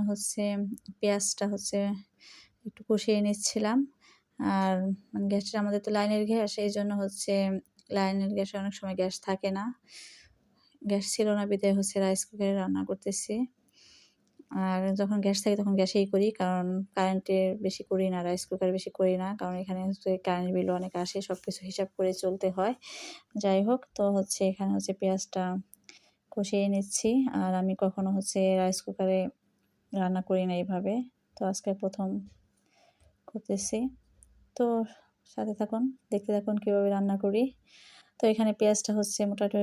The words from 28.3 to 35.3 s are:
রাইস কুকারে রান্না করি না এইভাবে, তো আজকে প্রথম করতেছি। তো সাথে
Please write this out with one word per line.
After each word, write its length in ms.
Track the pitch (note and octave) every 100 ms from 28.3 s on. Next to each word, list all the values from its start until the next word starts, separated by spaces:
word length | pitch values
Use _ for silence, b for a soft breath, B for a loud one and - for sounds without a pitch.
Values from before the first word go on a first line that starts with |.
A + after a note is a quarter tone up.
| G3+ F#3+ F#3+
রাইস 220 | F#3 F#3+ -
কুকারে 340 | G3 F#3+ F#3+ F#3 - _ _ _ _ _
রান্না 280 | G3 F#3 F#3
করি 220 | F#3 F#3+ F#3
না 80 | F3
এইভাবে, 320 | F#3 F3+ F#3+ A#3 B3 _ _
তো 80 | - F#3+
আজকে 240 | F#3+ - G3
প্রথম 260 | G3 G3 F#3+ G3 G3 - _ _ b b b b b _ -
করতেছি। 520 | G#3+ - G3 - A3 C4 - _ _ _ _ _ -
তো 120 | A#3+ A#3 A3 B B _
সাথে 240 | _